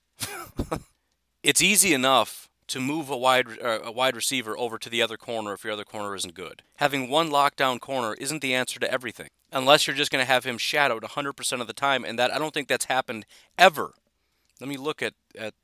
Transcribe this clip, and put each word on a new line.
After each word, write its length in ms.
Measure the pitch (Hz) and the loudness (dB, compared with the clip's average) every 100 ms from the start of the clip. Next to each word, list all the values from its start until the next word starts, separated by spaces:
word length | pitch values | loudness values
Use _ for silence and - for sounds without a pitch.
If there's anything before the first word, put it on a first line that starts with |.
| _ - | _ -10
<laughs> 1200 | - - - - - 160 - _ _ _ _ _ | -10 -10 -12 -8 -6 -6 -10 _ _ _ _ _
it's 200 | 147 - | 2 4
easy 320 | 180 202 190 | 4 6 4
enough 540 | 139 131 127 107 - - _ - | 4 6 6 4 -2 -20 _ -10
to 140 | 135 | -4
move 280 | 131 156 135 | -2 -4 -4
a 80 | 131 | 2
wide, 300 | 127 127 123 110 | 4 4 2 -4
uh, 160 | 120 107 | -2 -2
a 80 | 117 | -4
wide 240 | 113 131 117 | 0 0 0
receiver 420 | - 131 110 107 | -2 -2 -4 -4
over 180 | 120 113 | -4 -6
to 140 | 117 | -4
the 100 | 117 | 0
other 160 | 113 110 | 0 -2
corner 380 | - 113 104 | -6 -6 -4
if 100 | 98 | -6
your 80 | 110 | -6
other 120 | 104 | -6
corner 300 | 101 110 101 | -8 -8 -6
isn't 200 | 95 90 | -6 -8
good. 280 | 85 85 - - - | -8 -14 -14 -14 -2
Having 320 | 143 139 120 | -2 -2 0
one 220 | 151 165 | 0 2
lockdown 500 | 143 143 - 135 123 | 4 4 2 0 0
corner 340 | - 135 110 | -4 -4 -4
isn't 280 | - 135 151 | -4 -6 -6
the 120 | 135 | -2
answer 260 | 127 123 120 | -2 -2 -4
to 120 | 120 | -4
everything, 360 | 127 123 - 80 _ _ | -4 -6 -12 -16 _ _
unless 340 | 135 131 151 - | 0 4 4 4
you're 100 | 139 | -2
just 140 | 147 | 0
gonna 140 | 139 | 0
have 200 | 127 127 | 2 2
him 140 | 127 117 | 0 -4
shadowed 460 | - 151 139 113 | -2 2 2 0
a 40 | 107 | -6
hundred 260 | - 139 | -6 -6
percent 280 | 135 - 127 | -6 -6 -4
of 60 | 110 | -6
the 40 | |
time, 320 | - 139 131 | -2 0 0
and 140 | 92 117 | -2 0
that, 160 | 123 | 0
I 40 | 139 | 0
don't 140 | 156 | -4
think 160 | 156 127 | -4 -2
that's 180 | 127 - | -2 0
happened 380 | 131 127 110 - - _ - | -2 -2 -6 -12 -20 _ 6
ever. 380 | 185 147 95 - _ _ _ _ _ - | 6 6 -6 -8 _ _ _ _ _ -14
Let 80 | 131 | -10
me 80 | 139 | -8
look 260 | 143 147 | -6 -4
at, 120 | 113 - _ - | -6 -6 _ -12
at 160 | 110 - | -12 -12